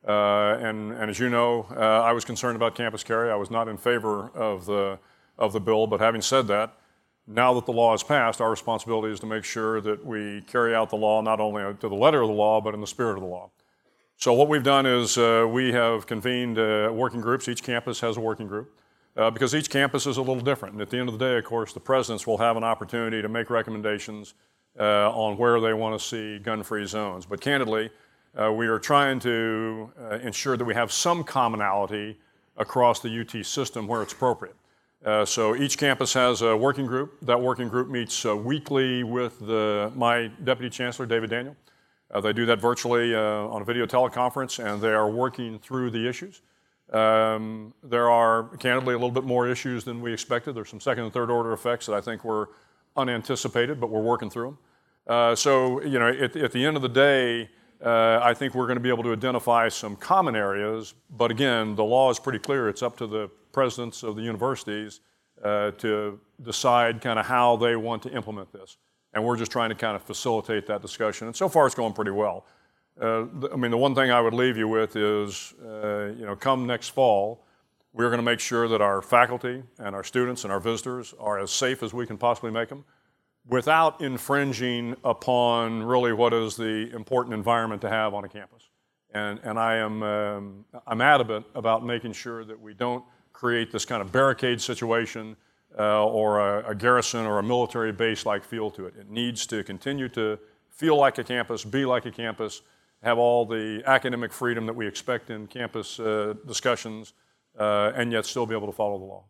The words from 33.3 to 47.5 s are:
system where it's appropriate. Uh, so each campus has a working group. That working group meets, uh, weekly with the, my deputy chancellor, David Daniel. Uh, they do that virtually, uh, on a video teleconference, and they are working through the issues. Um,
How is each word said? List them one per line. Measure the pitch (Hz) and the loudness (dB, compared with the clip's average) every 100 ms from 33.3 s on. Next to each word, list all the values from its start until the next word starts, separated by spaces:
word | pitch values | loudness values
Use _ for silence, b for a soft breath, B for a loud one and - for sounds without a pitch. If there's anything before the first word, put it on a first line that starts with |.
| 113 | -8
system | 98 - 131 117 104 | -6 -4 -4 -6 -4
where | 117 | -4
it's | 101 | -4
appropriate. | - 127 110 92 - _ _ _ _ | 0 0 0 -6 -16 _ _ _ _
Uh, | 110 107 | 0 2
so | 104 - 110 120 | 2 2 0 2
each | 143 - | 0 2
campus | 143 131 127 | 2 2 2
has | 131 123 113 | 4 4 4
a | 113 | 2
working | 110 131 139 131 | 4 2 0 -2
group. | 127 147 - | -4 -6 -8
That | 123 120 | 0 2
working | 123 123 120 | 2 -2 -2
group | 117 131 | -2 -2
meets, | 127 113 - 113 | -4 -4 -4 -2
uh, | 104 | -2
weekly | 113 147 143 139 131 123 | -2 -4 -2 0 0 0
with | 117 123 120 - | -2 -4 -4 -6
the, | 107 110 107 104 104 127 | -2 0 0 0 -2 0
my | 120 120 113 107 | 2 2 0 -6
deputy | 131 123 123 | -2 -2 -2
chancellor, | - 123 120 123 | -4 -6 -4 0
David | 117 110 | 0 0
Daniel. | 117 131 147 b b b b b | -4 -6 -14 b b b b b
Uh, | 101 | -2
they | 104 | 0
do | 107 117 | 2 4
that | 117 | 4
virtually, | 117 120 120 120 117 | 4 0 2 2 2
uh, | 113 | 2
on | 107 107 107 113 | 0 -2 -4 -6
a | |
video | 101 120 113 | -4 -2 0
teleconference, | 127 127 123 123 139 127 - | 2 2 2 -2 -2 -6 -6
and | 110 104 | -4 0
they | 110 | 2
are | 107 107 | 2 2
working | 113 127 120 120 110 | 0 -4 -4 -10 -12
through | - 131 123 | -8 -6 -4
the | 113 117 | -2 -4
issues. | 123 190 - _ _ _ _ _ | -4 -12 -18 _ _ _ _ _
Um, | 110 110 110 110 110 110 | 2 4 6 4 0 -6